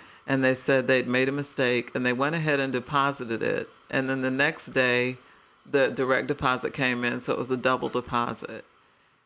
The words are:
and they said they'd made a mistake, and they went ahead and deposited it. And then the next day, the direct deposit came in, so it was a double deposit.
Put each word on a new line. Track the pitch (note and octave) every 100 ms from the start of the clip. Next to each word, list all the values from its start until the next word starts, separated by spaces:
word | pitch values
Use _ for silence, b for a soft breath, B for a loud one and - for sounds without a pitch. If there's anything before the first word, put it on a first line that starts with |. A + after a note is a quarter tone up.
| B B -
and | C3+
they | C3 C3
said | - C3+ B2
they'd | C3 B2
made | B2+ C3
a |
mistake, | C#3+ C#3 - B2 B2 A#2 C3+
and | B2
they |
went | B2 C#3+ E3
ahead | D#3 C#3+
and | C3+
deposited | B2 A#2 C#3+ C#3 C#3 A#2+ A2+
it. | A2 - - - -
And | C3 C3
then | C3+
the | C3
next | C3 D3 D#3+ -
day, | B2+ B2+ B2 B2 B2+ b b b b -
the | C#3 B2+
direct | B2 C3 B2+ C3
deposit | C#3+ C#3 B2+ -
came | - B2+ A#2+
in, | A#2+ B2
so | C3+
it | -
was | B2+
a | B2+
double | B2+ B2+ B2
deposit. | B2+ - A#2+ A#2+ A#2 - A2 - _ b b b b